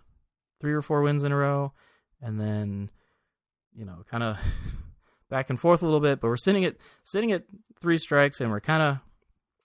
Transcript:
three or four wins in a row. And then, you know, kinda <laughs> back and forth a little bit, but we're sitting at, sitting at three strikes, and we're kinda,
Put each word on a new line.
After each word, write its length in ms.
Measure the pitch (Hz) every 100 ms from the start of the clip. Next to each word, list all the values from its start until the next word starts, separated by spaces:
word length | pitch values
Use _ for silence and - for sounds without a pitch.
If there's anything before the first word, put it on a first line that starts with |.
| _ _ _ _ _ -
three 120 | 147
or 100 | 151
four 200 | 143 151
wins 220 | 147 147
in 80 | 143
a 40 | 143
row. 360 | 143 143 139 - _ _ _ -
And 180 | 120 107
then, 520 | 107 104 104 101 101 _ _ _ _ _ _ _ _
you 100 | -
know, 200 | 104 85 -
kinda 280 | 117 113 101 - - - -
<laughs> 460 | - - _ _ -
back 200 | 131 139
and 80 | 127
forth 240 | 170 170
a 20 | 165
little 140 | 151
bit, 200 | 143 135
but 80 | 117
we're 80 | 120
sitting 280 | - 196
at, 120 | 180 - - _
sitting 300 | - 196 226
at 120 | 185 - - _ -
three 180 | 170 165
strikes, 420 | - 143 143 -
and 100 | 120
we're 100 | 104
kinda, 420 | - 156 151 139 - _ _ _ _ _